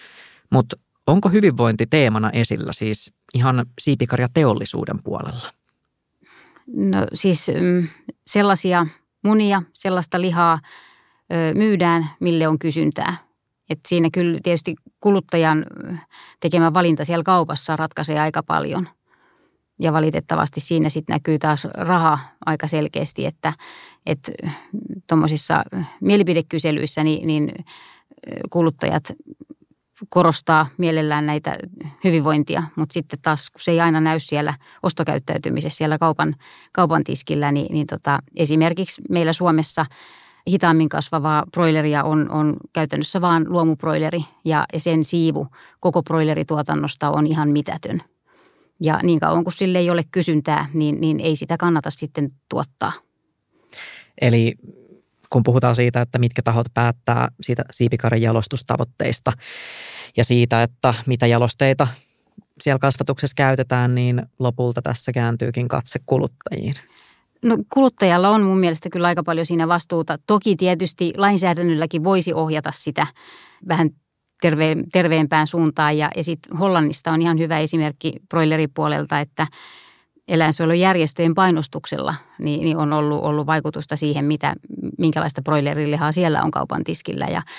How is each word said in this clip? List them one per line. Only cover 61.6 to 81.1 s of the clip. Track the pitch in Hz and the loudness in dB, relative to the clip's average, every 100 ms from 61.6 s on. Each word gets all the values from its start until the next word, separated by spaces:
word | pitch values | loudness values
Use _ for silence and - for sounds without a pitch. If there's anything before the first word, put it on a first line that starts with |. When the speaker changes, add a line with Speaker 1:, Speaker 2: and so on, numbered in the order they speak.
| 135 139 127 - _ _ _ - _ - | 2 2 0 -2 _ _ _ -20 _ -6
Speaker 1:
siellä | 147 135 | -2 2
kasvatuksessa | 139 - 135 131 143 | 0 0 -4 -4 -4
käytetään, | - 135 131 123 123 123 | 2 2 2 0 0 2
niin | 123 123 120 - - | 2 0 -2 -4 -4
lopulta | 123 123 123 117 | -4 0 -2 -2
tässä | 131 120 - | -4 -6 -4
kääntyykin | 123 117 117 117 123 120 | -2 -2 -2 -4 -4 -2
katse | 135 - - - | -4 -4 -8 -2
kuluttajiin. | 135 135 _ - - - 139 - _ _ _ _ - | -2 -2 _ -10 -6 -6 -8 -12 _ _ _ _ -4
Speaker 2:
No, | 233 220 - | 0 0 0
kuluttajalla | 269 262 - 190 175 196 | 2 2 4 4 4 4
on | 214 | 4
mun | 196 190 | 4 4
mielestä | 175 160 175 | 2 0 -6
kyllä | 180 175 | 0 0
aika | 175 | 0
paljon | 165 165 165 | -2 -2 0
siinä | 170 165 | 0 2
vastuuta. | 175 - 170 160 151 - | 0 0 -4 -2 -4 0
Toki | 208 214 170 | 2 2 2
tietysti | 185 175 185 - 170 - | 2 0 -2 -4 -4 0
lainsäädännölläkin | 202 190 180 170 175 156 160 165 | 2 2 0 0 0 0 -2 -2
voisi | 175 190 175 | 0 0 0
ohjata | 160 156 151 151 | -2 -2 -2 -4
sitä | - 156 143 143 - - - - _ 180 | -8 -6 -4 -4 -6 -20 -20 -20 _ -2
vähän | 160 156 - _ _ _ - | 0 0 -2 _ _ _ -2
terve-, | 170 156 156 156 165 | 0 2 0 0 0
terveempään | 185 170 160 147 156 156 | 0 2 2 2 2 2
suuntaan. | 170 160 143 151 151 | 2 0 2 2 2
Ja, | 147 - | -2 -4
ja | |
sit | 160 160 - 156 | -6 -6 -8 -2
Hollannista | 196 175 151 156 165 | 2 2 2 -2 -2
on | 160 | 0
ihan | 170 160 | 2 2
hyvä | 160 160 | 0 0
esimerkki | 156 165 151 139 - - - | 0 0 -2 -4 -8 -8 -4
broileripuolelta, | 165 156 156 147 156 151 147 143 151 | 0 2 2 -2 -2 -2 -2 -2 -4
että | 147 - 156 - - - - _ _ _ - | -4 -4 -6 -6 -20 -20 -20 _ _ _ -2
eläinsuojelujärjestöjen | 165 160 156 165 175 190 180 156 | 2 2 2 2 4 4 2 0